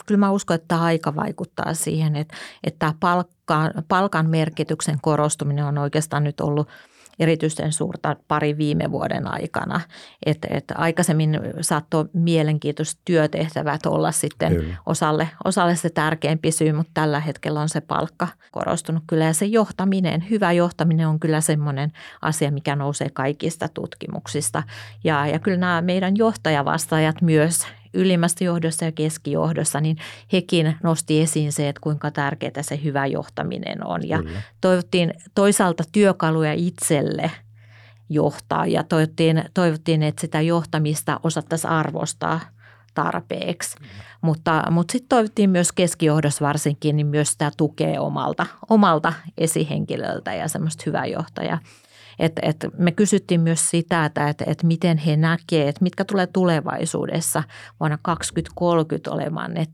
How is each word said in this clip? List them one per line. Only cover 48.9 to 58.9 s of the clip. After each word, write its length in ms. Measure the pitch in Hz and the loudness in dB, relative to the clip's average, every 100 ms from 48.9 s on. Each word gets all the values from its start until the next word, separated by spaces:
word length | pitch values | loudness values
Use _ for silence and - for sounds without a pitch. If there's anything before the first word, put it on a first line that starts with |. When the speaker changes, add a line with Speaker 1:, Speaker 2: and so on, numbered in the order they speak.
| 156 165 156 165 - | 4 2 -2 -8 -4
Speaker 1:
esihenkilöltä 960 | 160 156 151 151 - - - 92 - | -2 0 -2 -2 -4 -6 -6 -6 -6
ja 140 | 92 160 | -6 -4
semmoista 360 | - 160 - - | -4 -4 -4 -4
hyvää 200 | 147 127 | -4 -4
johtajaa. 540 | - 165 - - 160 - - _ - - - | -6 -6 -6 -4 -4 -6 -20 _ -20 -16 -2
Et, 140 | 165 160 | -2 0
et 240 | 165 156 - - | -2 -2 -4 0
me 140 | 175 | 0
kysyttiin 500 | 160 208 196 - 170 | 2 2 2 2 0
myös 280 | 165 160 - | 2 0 0
sitä, 360 | 170 165 165 151 | 0 0 0 0
että 240 | 151 147 | 0 -2
et, 140 | 147 - | -2 -2
et 180 | 156 | 0
miten 340 | 165 165 180 160 | 2 2 2 2
he 200 | 156 151 | 2 2
näkee, 500 | 160 165 - 160 143 | 2 0 0 0 0
että 160 | 143 | 0
mitkä 220 | 180 - 147 | -2 -2 -2
tulee 220 | 196 180 | 0 0
tulevaisuudessa 1160 | 190 180 160 160 - 170 - - 165 - - - - - - | 2 2 2 0 -4 -2 -2 -2 -4 -2 -2 -4 -10 -16 -4
vuonna 180 | 156 151 | -2 -2
kaksituhatta 500 | - 160 - - 165 - | -4 -4 -4 -6 -6 -2
kolmekymmentä 560 | 175 170 160 | 2 2 2